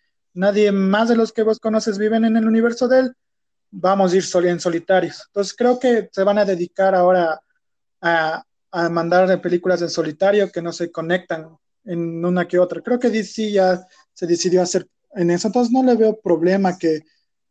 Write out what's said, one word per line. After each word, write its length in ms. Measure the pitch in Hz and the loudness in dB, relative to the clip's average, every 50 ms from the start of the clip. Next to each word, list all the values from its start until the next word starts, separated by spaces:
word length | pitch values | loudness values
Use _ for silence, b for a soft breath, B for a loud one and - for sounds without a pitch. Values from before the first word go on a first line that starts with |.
| _ _ _ _ _ _ - | _ _ _ _ _ _ -6
nadie 380 | 180 185 202 196 208 214 208 202 | -2 0 0 2 4 2 2 2
más 360 | 196 190 190 196 208 226 226 | 2 2 2 2 2 2 2
de 60 | 233 | 2
los 180 | 226 226 220 - | 2 2 0 -2
que 120 | - 214 | 0 0
vos 160 | 220 220 - | 0 0 0
conoces 360 | - 220 214 220 220 226 196 | -2 -2 -2 -2 -2 -2 -2
viven 280 | 196 214 214 226 226 226 | -2 0 0 2 2 2
en 120 | 226 220 | 2 2
el 80 | 226 220 | 2 2
universo 440 | 220 220 226 226 233 226 - 254 240 | 2 2 2 2 0 0 -2 0 2
de 100 | 262 262 | 2 2
él, 160 | 262 254 247 _ _ _ _ _ _ _ _ _ _ _ | 2 0 -4 _ _ _ _ _ _ _ _ _ _ _
vamos 420 | - 190 165 185 196 196 190 180 175 | -8 -4 0 0 2 2 2 2 2
a 40 | |
ir 80 | 190 175 | 0 0
soli-, 240 | - - 180 175 180 | 0 0 0 0 0
en 100 | 175 165 | 0 -2
solitarios". 640 | - 180 165 165 - - 190 185 170 160 - - - _ | -2 -4 -4 -2 0 0 0 0 0 -2 -6 -12 -20 _
Entonces 260 | - 202 202 185 - | -6 -6 -6 -4 -4
creo 240 | - 240 247 247 247 | -2 0 0 0 2
que 300 | 262 254 240 220 196 - | 0 0 0 0 -2 -4
se 140 | - 196 196 | -4 -2 0
van 140 | 202 202 214 | 0 2 2
a 60 | 208 | 0
dedicar 480 | 196 190 170 175 175 _ - 190 190 190 | 0 -2 -4 -4 -6 _ -2 0 2 2
ahora 440 | 180 175 180 185 180 175 165 160 - - _ _ _ _ _ _ _ _ _ _ _ | 2 4 4 4 2 2 0 -2 -6 -10 _ _ _ _ _ _ _ _ _ _ _
a, 440 | - 170 170 165 160 160 160 170 - _ _ _ _ _ - | -2 -2 0 0 0 -2 -4 -8 -10 _ _ _ _ _ -6
a 160 | 175 170 165 | -4 -4 -2
mandar 400 | 170 170 175 170 175 180 190 185 | -2 -2 -2 2 2 2 4 2
de 100 | 190 175 | 2 0
películas 420 | - 175 180 175 - 185 180 170 | 0 -2 -2 -2 0 0 -2 -2
en 100 | 170 165 | -2 -4
solitario 600 | - 175 160 156 147 - 190 196 202 208 196 185 | -4 -4 -4 -4 -4 -2 0 2 2 2 0 -2
que 100 | - 175 | -4 -6
no 120 | 165 170 165 | -8 -8 -8
se 180 | - 175 170 | -8 -8 -8
conectan 680 | - 165 160 165 175 185 185 - 170 160 160 160 160 _ _ _ _ _ _ | -8 -8 -4 -2 -4 -4 -4 -6 -10 -10 -10 -14 -20 _ _ _ _ _ _
en 400 | 214 175 170 170 170 165 165 170 | -10 -8 -6 -6 -6 -6 -4 -4
una 240 | 180 180 180 175 175 | -2 -2 -2 -2 0
que 100 | 175 180 | 0 0
otra. 240 | 180 180 - 165 - | 0 0 -2 -6 -4
Creo 160 | - 247 240 | -4 -2 0
que 120 | 247 240 | 0 0
D 120 | 208 220 196 | -2 -2 -4
C 300 | - - - 220 214 208 | -6 -6 -6 -6 -2 0
ya 340 | 196 185 185 185 180 180 b b b b _ _ | 2 2 2 0 -2 -6 b b b b _ _
se 140 | - 185 | -8 -4
decidió 340 | 175 175 170 - 180 170 185 | -2 -2 0 0 2 2 2
hacer 280 | 180 180 - 185 - _ _ _ _ _ - | 2 0 -2 -4 -6 _ _ _ _ _ -6
en 180 | 208 170 170 | -2 0 0
eso, 160 | 175 175 - | 0 0 -2
entonces 260 | 220 - 247 247 240 240 | -2 0 0 0 0 2
no 120 | 262 262 | 2 2
le 100 | 254 240 | 2 4
veo 240 | 214 220 220 214 - | 4 2 2 0 -2
problema 560 | - 185 170 156 165 180 190 202 196 185 175 | -2 0 0 2 2 2 2 2 0 0 -2
que 280 | - - 160 156 156 - _ _ _ _ _ _ _ _ _ | -2 -2 -2 -2 -2 -6 _ _ _ _ _ _ _ _ _